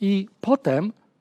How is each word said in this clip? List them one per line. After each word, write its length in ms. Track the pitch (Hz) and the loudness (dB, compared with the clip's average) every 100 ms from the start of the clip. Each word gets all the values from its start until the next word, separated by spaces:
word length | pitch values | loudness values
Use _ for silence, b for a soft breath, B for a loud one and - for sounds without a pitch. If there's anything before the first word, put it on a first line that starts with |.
I 260 | 196 196 196 _ | 0 0 -2 _
potem, 520 | - 277 - 135 208 - _ _ | -2 0 0 -2 -2 -8 _ _